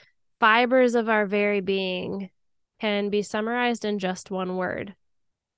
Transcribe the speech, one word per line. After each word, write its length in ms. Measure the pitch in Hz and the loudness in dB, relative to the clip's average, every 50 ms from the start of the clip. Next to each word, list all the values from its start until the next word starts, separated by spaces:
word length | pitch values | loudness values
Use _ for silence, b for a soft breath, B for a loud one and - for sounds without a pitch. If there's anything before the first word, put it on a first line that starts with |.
| b b b b _ _ _ _ | b b b b _ _ _ _
fibers 560 | 233 214 220 233 247 233 254 262 254 240 233 | 4 4 6 4 4 4 4 4 4 4 2
of 140 | 240 220 226 | 2 2 2
our 160 | 220 214 208 | 2 2 2
very 380 | 185 208 208 208 208 208 202 | 2 0 0 2 2 0 0
being 640 | 185 196 196 190 190 185 185 180 180 - 196 196 196 185 _ _ _ _ _ _ _ _ _ _ | 0 -2 -2 -2 -2 -2 -4 -4 -4 -6 -6 -8 -10 -12 _ _ _ _ _ _ _ _ _ _
can 300 | - 214 202 202 202 202 | -4 -2 -2 -2 -2 0
be 140 | 202 208 | -2 -2
summarized 640 | 196 - - 214 214 226 240 247 247 240 233 220 - | -2 -2 -4 -4 -2 -2 -2 0 0 0 -2 -2 -2
in 120 | 208 208 202 | -4 -2 -2
just 320 | 190 180 185 - - - | -2 -4 -4 -6 -8 -8
one 280 | 196 185 185 185 185 185 | -6 -4 -4 -4 -4 -4
word. 360 | 180 - - - - 202 185 _ _ _ _ _ _ _ _ _ _ _ _ | -4 -4 -4 -6 -8 -10 -14 _ _ _ _ _ _ _ _ _ _ _ _